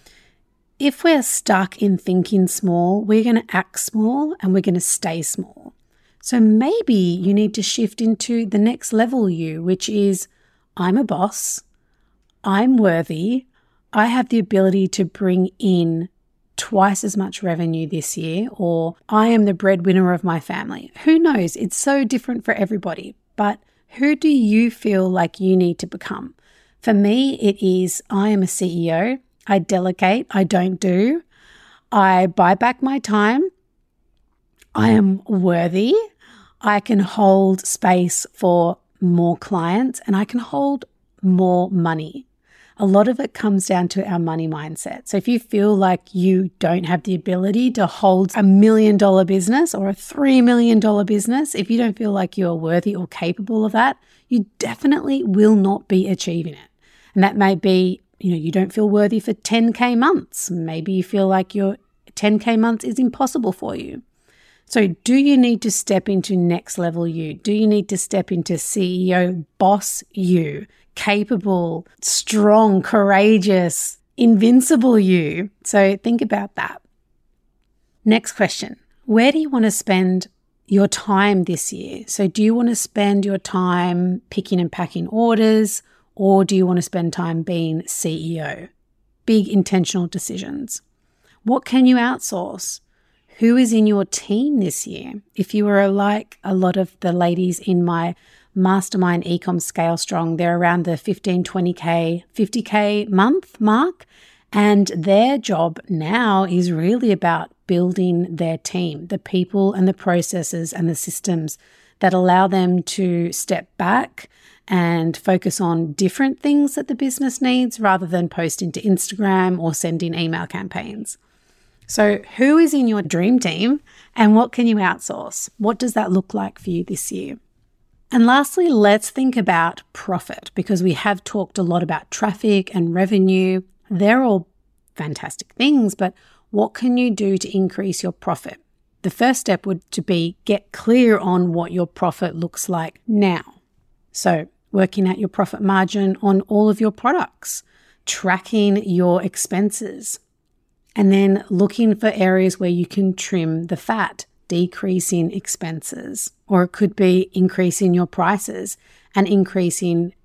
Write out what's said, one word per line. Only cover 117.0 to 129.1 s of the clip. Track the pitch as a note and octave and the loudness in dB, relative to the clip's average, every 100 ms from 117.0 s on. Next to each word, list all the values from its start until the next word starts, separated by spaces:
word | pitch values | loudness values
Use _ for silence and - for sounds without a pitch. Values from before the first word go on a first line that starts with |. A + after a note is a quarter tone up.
| C4+ B3+ C4+ - | -4 -2 -4 -2
needs | B3+ B3+ B3 A3+ | 0 0 -2 -2
rather | G#3 F#3+ F3 | 0 0 0
than | F3+ E3+ | -2 -2
posting | - E3 - F3 | -4 -6 -4 -8
to | D#3+ | -6
Instagram | G#3 F#3 - G3 G3+ F#3+ F#3 F3+ | 0 0 -2 -4 0 2 2 0
or | E3 | -4
sending | D#3 E3+ E3 E3+ | -4 -4 -4 -4
email | E3 E3 D#3+ E3+ | -4 -4 -4 -8
campaigns. | - - - A3+ G#3+ A3 - _ _ _ _ _ _ - | -10 -10 -10 -12 -12 -14 -16 _ _ _ _ _ _ -10
So | - G#3 G3+ - - | 0 2 2 -6 0
who | C4+ D#4 | 4 6
is | E4 | 4
in | D4 A#3+ | 2 0
your | G#3+ | 0
dream | E3 E3+ F#3 B3 | -2 -2 2 2
team | G3 D#3+ A3 D4 - _ _ - | 0 -2 0 -2 -4 _ _ 2
and | G#3+ | 6
what | A3 A#3+ | 6 4
can | - A#3 | 0 0
you | G#3+ | 2
outsource? | F#3 E3+ - G3 - - - _ | 0 -2 -6 -12 -12 -12 -14 _
What | G#3 A#3 | -4 -2
does | B3 | -2
that | A3 G3+ | -2 0
look | F#3 - | 0 -2
like | G#3 G3 - | -6 -8 -10
for | - | -8
you | E3+ | -6
this | F3 F#3+ - | -6 -8 -10
year? | F#3 C#3 - _ _ _ _ _ _ _ | -10 -12 -14 _ _ _ _ _ _ _
And | B3+ A#3 | 2 4
lastly, | C4+ C#4+ - E4+ | 4 2 0 2
let's | A#3+ G#3 G#3+ - | 4 4 2 0